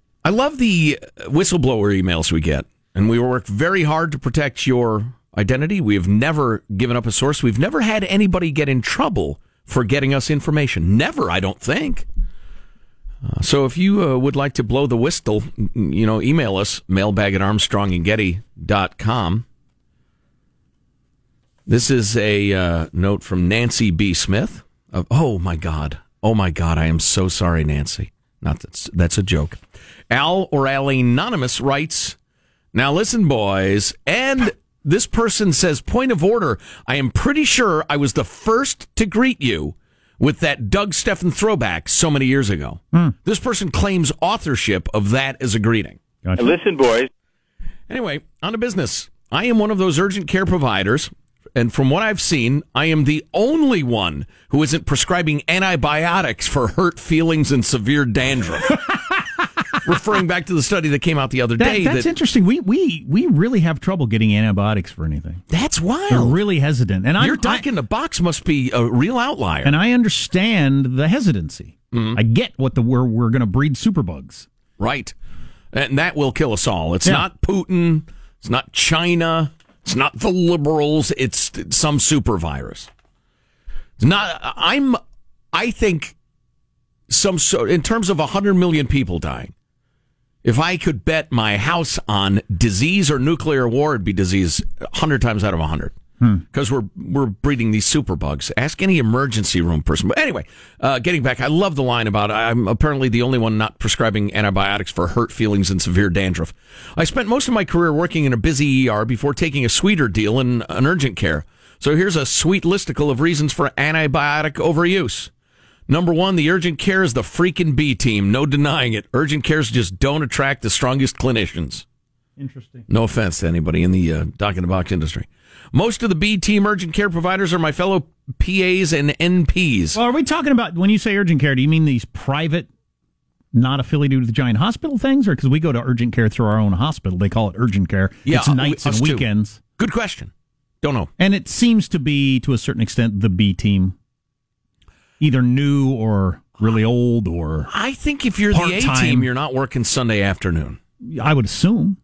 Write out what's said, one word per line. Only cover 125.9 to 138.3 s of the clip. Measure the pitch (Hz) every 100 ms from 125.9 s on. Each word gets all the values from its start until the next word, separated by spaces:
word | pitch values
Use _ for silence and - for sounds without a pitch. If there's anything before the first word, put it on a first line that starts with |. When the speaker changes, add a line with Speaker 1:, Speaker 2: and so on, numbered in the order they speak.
| 214
Speaker 1:
of | 226
the | 165
B | 208 208
team | - 208 202
urgent | 202 175
care | 160 202
providers | 165 175 190 185
are | 175
my | 156
fellow | 147 185 190 - _ - -
P | - 190 185 185
As | 170
and | 156 143 -
N | 175 180 151
Ps." | 180 170 110 80 214
Speaker 2:
Well, | 240
are |
we | 277
talking | 269 320 285
about, | 254 196 170
when | 190
you | 214
say | 226 202
urgent | 185 151
care, | 143
do | 131
you | 139
mean | 160
these | 151 123 -
private, | - - 139 160 165 - _ _ _ _ _ _ _ _
not | 135 127 139
affiliated | 127 151 143 135
with | 117
the |
giant | 113 127 110
hospital | 196 226 320 262
things? | 269 269 208
Or | 143
'cause | 135
we | 151
go | 160
to | 120
urgent | 127 120 120
care | 107 107
through | - 110
our | 107
own | 107
hospital, | 90 107 - 95 90
they | 98
call | 113 104
it | 85
urgent | 120 98 90
care. | 98 95 -
Speaker 1:
Yeah, | 131